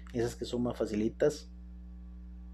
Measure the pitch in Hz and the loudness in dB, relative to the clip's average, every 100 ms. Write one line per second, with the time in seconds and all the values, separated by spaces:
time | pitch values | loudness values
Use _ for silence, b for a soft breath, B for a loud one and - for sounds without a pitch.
0 | B 120 117 - 117 120 123 117 110 104 | B 2 2 0 -2 0 0 2 2 4
1 | 107 - 147 147 - - - - - - | 2 6 4 4 -8 -12 -12 -12 -12 -12
2 | - - - - - | -12 -12 -12 -12 -12